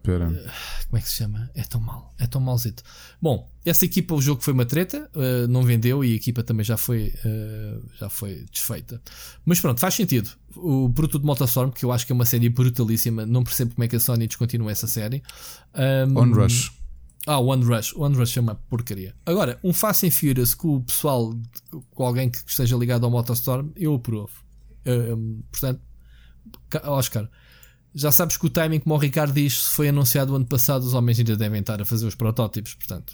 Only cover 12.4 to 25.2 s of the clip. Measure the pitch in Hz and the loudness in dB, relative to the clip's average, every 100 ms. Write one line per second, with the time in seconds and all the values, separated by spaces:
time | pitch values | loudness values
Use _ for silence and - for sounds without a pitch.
12.4 | 120 120 127 123 110 113 120 110 110 123 | 4 4 2 2 0 2 0 -2 0 0
13.4 | 123 - 120 - 117 120 - 120 113 - | 0 0 -2 0 0 2 2 2 0 0
14.4 | 117 117 110 101 113 - 107 135 - - | -2 0 -2 -4 -4 -4 -4 -6 -8 -16
15.4 | - - - - 135 135 131 131 127 107 | -18 -20 -12 -2 2 2 4 6 6 6
16.4 | 120 120 - - - - - - - 147 | 6 4 -2 -6 -14 -14 -20 -10 0 2
17.4 | 127 131 120 113 - - 143 135 117 123 | 4 4 4 2 0 -2 2 4 2 2
18.4 | 113 104 - 117 120 98 92 - - 185 | 0 -2 -6 -6 -4 -8 -10 -10 -2 0
19.4 | 147 120 185 170 214 196 185 - 147 131 | 0 0 0 2 2 2 2 2 2 2
20.4 | 120 - 165 139 123 - 151 131 113 117 | 2 0 0 0 0 -2 0 0 0 -4
21.4 | 117 - - 156 - - 127 123 120 - | -10 -14 -18 -18 -14 -4 0 0 0 -2
22.4 | - - 123 123 120 120 120 120 120 117 | -4 0 2 2 2 2 2 2 0 -2
23.4 | - 131 147 - 160 143 120 110 104 - | -2 -2 -4 -4 -2 0 -2 -6 -6 -16
24.4 | - - - - - 123 117 113 | -20 -20 -20 -10 -2 0 0 -2